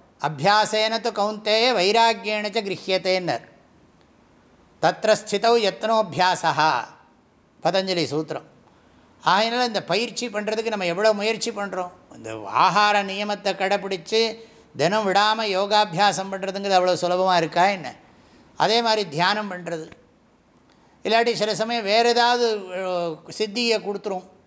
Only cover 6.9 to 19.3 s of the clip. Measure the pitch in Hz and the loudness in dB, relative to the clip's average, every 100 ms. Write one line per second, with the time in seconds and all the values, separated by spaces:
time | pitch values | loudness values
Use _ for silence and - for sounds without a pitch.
6.9 | - _ _ _ _ _ _ 160 190 190 | -14 _ _ _ _ _ _ -2 0 0
7.9 | 180 135 147 156 139 - _ _ _ _ | -2 -2 -4 -6 -10 -14 _ _ _ _
8.9 | _ _ _ - 185 226 240 247 202 - | _ _ _ 2 2 2 0 -2 -2 -2
9.9 | 190 240 - 247 202 208 214 226 208 180 | -2 -2 -6 -8 -6 -4 -4 -4 -2 -2
10.9 | 170 214 214 214 220 233 202 202 185 180 | 2 2 2 0 -2 -4 -6 -6 -6 -8
11.9 | - - 117 113 110 98 113 180 185 208 | -10 -20 -16 -12 -10 -2 2 4 4 4
12.9 | 208 196 190 208 208 202 190 190 202 190 | 2 0 -4 -4 -4 -4 -2 0 -2 -2
13.9 | 185 - 220 226 220 - - - 127 156 | -8 -2 0 0 -4 -16 -20 -12 -2 0
14.9 | 208 202 185 214 220 220 185 202 208 208 | 2 2 2 2 0 -2 -2 2 2 2
15.9 | 165 202 185 190 196 190 190 196 185 180 | 2 2 2 -4 -6 -6 -4 2 4 4
16.9 | 175 175 180 185 175 156 170 190 196 131 | 2 0 2 2 2 2 2 2 0 -8
17.9 | - - _ _ - - - 180 233 233 | -16 -20 _ _ -20 -12 -2 2 2 2
18.9 | 220 185 147 180 | 0 -2 0 0